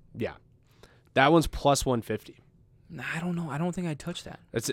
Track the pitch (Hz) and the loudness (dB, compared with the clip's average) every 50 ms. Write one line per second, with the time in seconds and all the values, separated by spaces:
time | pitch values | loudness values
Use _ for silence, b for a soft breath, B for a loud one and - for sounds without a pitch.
0 | - - - 107 110 - - - _ _ _ _ _ b b b b b b b | -20 -18 -10 -8 -8 -8 -8 -12 _ _ _ _ _ b b b b b b b
1 | b b _ 131 135 143 165 170 151 - - - - 143 139 135 - 135 127 117 | b b _ 4 6 8 8 6 4 4 -2 0 2 4 4 4 2 0 0 0
2 | 107 - 110 101 - - - - _ _ _ _ _ _ _ _ _ - 170 147 | 0 -2 -6 -6 -6 -12 -20 -20 _ _ _ _ _ _ _ _ _ -18 -16 -12
3 | - - 147 165 165 180 175 170 170 156 131 147 170 180 170 185 180 170 151 143 | -10 -8 -8 -6 -4 -4 -4 -4 -6 -6 -4 -4 -2 -2 -2 -4 -4 -6 -6 -6
4 | - 170 175 - - - 160 - - _ - 120 - - | -8 -10 -10 -10 -12 -14 -16 -18 -18 _ -6 -4 -4 -4